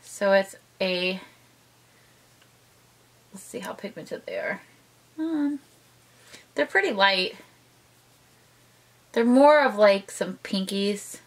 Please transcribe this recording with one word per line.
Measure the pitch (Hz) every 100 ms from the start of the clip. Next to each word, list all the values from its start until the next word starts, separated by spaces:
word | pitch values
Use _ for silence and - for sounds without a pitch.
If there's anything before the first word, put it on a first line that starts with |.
So | - - 202
it's | 196 196 - _ _
a, | 190 180 185 190 - _ _ _ _ _ _ _ _ _ _ _ _ _ _ _ _ _ _ _ _
let's | 196
see | - -
how | 185
pigmented | - 196 - - - -
they | -
are. | - 196 - _ _ _ _ -
Um, | 320 311 285 294 _ _ _ _ _ _ - - _
they're | - 294
pretty | 381 392
light. | 208 196 190 185 - - _ _ _ _ _ _ _ _ _ _ _ _ _ _ _ _
They're | -
more | 233 247 285 302
of, | 262 202
like, | 208 196 -
some | - 185 185
pinkies. | - 196 190 196 202 202 - -